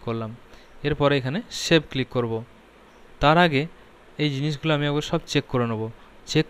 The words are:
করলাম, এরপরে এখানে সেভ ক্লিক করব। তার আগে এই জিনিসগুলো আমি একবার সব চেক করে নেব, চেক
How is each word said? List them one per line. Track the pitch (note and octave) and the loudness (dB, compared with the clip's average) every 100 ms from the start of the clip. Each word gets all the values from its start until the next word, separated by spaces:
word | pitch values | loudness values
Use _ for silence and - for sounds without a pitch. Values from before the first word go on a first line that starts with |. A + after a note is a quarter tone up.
| - | -6
করলাম, | A2+ A2 A#2+ - - - - D3 | -6 -6 -12 -20 -20 -20 -6 -4
এরপরে | D3 C#3+ C#3 | 2 2 2
এখানে | B2+ D#3+ - - | 0 -6 -8 -10
সেভ | - E3 D#3 | 2 2 2
ক্লিক | C3 B2 B2+ | -6 -4 -2
করব। | A#2+ A2+ B2 - - - - - - - | -2 -4 -8 -20 -20 -20 -20 -20 -20 0
তার | D3 D#3+ F3 | 4 6 4
আগে | C3+ D#3+ - - - - - | 2 -2 -10 -20 -20 -20 -4
এই | D3+ C3+ | -2 0
জিনিসগুলো | D3 D3 D#3+ D3 | -4 -4 -2 0
আমি | D3 | 0
একবার | D3 D3 | -2 -2
সব | E3+ - | -4 -2
চেক | D3 - | -2 0
করে | C3 A#2 | -2 -2
নেব, | A2 A2 - - - - | -2 -6 -10 -20 -20 -2
চেক | D3+ | -2